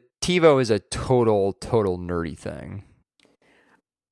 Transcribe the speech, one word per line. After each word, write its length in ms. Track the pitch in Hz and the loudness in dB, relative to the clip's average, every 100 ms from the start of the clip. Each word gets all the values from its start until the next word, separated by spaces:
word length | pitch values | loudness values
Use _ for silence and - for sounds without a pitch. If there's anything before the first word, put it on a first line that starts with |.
| _ _ | _ _
TiVo 380 | - 180 160 135 | -2 4 6 4
is 100 | 120 | 2
a 80 | 104 | -2
total, 720 | - - - 127 113 107 98 | -2 -10 0 2 2 2 0
total 460 | 95 - 117 101 90 | -4 -4 -2 0 -4
nerdy 400 | 87 87 82 - | -6 -6 -6 -8
thing. 460 | - 76 - 98 - _ _ _ _ _ _ _ _ _ _ _ _ | -12 -14 -14 -16 -18 _ _ _ _ _ _ _ _ _ _ _ _